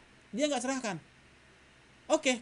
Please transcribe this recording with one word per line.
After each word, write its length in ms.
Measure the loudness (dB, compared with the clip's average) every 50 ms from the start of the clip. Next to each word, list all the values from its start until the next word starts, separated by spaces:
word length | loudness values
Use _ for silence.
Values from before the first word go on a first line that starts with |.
| -10 -20 -20 -20 -16 -8
dia 160 | -4 0 0
nggak 140 | 0 0 0
serahkan. 360 | -2 -2 -2 -2 -4 -4 -6 -6 -10 -14 -20 -20 -20 -20 -20 -20 -20 -20 -20 -20 -20 -20 -20 -20 -20 -20 -20 -10 -2
Oke, 320 | 0 2 2 4 2 0 0